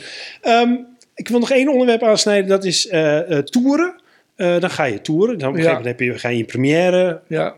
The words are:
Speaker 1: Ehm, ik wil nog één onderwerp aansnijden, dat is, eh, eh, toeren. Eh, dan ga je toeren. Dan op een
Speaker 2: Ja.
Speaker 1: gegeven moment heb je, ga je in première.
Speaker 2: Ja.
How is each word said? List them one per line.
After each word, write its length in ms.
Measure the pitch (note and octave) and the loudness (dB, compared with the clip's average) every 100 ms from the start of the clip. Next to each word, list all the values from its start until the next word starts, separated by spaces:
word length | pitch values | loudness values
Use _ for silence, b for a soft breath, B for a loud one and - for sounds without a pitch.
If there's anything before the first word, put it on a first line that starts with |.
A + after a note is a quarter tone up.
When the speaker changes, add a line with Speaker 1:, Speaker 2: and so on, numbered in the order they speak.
| B B B B | B B B B
Speaker 1:
Ehm, 340 | - A#3 A#3+ B3 - - _ | 2 2 2 0 -6 -20 _
ik 140 | - - | -14 -4
wil 100 | A#3+ | -2
nog 120 | A#3 | 0
één 180 | C4+ C4+ | 2 2
onderwerp 340 | B3+ B3+ A3+ | 2 2 2
aansnijden, 460 | A#3 G#3+ G#3 G3+ F#3+ | 2 2 2 2 2
dat 160 | F#3+ | 0
is, 220 | F#3+ D#3 - | 0 -4 -2
eh, 420 | E3+ D#3 D3+ F3+ D3 | 0 2 0 0 -2
eh, 60 | |
toeren. 560 | C#3 B3 C4 D4 F4 F4 b b b - | 0 0 2 2 0 -6 b b b -4
Eh, 240 | F3+ F3 | 0 0
dan 100 | F3+ | 0
ga 140 | - | -2
je 160 | C#3+ G2+ | -2 -4
toeren. 380 | - D#3 A3+ G#3 | -2 0 0 0
Dan 100 | C3+ | -4
op 60 | |
een 60 | D3 | 0
Speaker 2:
Ja. 40 | E3 | 0
Speaker 1:
gegeven 220 | D#3 A#2+ | 0 -2
moment 80 | A#2+ | -2
heb 100 | B2 | -4
je, 40 | A2+ | -2
ga 100 | A#2+ | -4
je 100 | A#2+ | -2
in 80 | A2 | -4
première. 720 | A#2+ C3+ D#3+ F3+ F3+ F3+ D#3+ - | -2 0 2 2 2 0 -2 -6
Speaker 2:
Ja. 280 | D#3 D#3+ | -4 -4